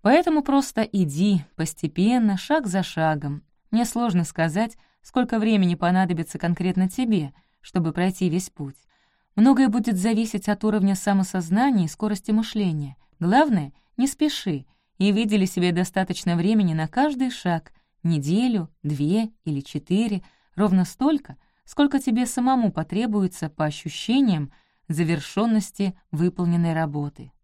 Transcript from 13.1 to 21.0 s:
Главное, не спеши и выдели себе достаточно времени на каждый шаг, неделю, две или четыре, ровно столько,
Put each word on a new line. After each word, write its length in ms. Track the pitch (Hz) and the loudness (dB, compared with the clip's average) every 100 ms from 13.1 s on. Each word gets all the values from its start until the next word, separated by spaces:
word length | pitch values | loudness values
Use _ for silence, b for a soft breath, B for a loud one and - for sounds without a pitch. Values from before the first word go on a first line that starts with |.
| _ | _
Главное, 540 | 170 233 302 202 139 _ _ - | 2 4 4 2 -2 _ _ -2
не 100 | 269 | -2
спеши 580 | - 302 - - 143 - _ _ _ | 0 -2 -2 -6 -6 -8 _ _ _
и 140 | 196 | 2
выдели 340 | 202 220 208 185 | 2 2 2 0
себе 260 | - 180 | 0 0
достаточно 640 | 170 180 - 190 - - 170 | 0 -2 -2 -4 -4 -2 0
времени 380 | 175 220 185 | 2 2 2
на 140 | 160 160 | 0 -4
каждый 420 | - 294 269 254 | 0 0 0 -4
шаг, 440 | - 180 165 - - _ _ | -4 -4 -4 -6 -20 _ _
неделю, 680 | 170 156 139 190 254 220 160 _ | -2 0 0 0 2 0 -4 _
две 480 | 143 147 147 202 226 _ - | -6 -2 0 0 -2 _ -6
или 160 | 143 | -6
четыре, 640 | 139 147 - 185 226 196 b b b - | -6 -10 -2 0 0 -4 b b b -2
ровно 300 | 208 190 180 | 2 2 2
столько, 520 | - | 0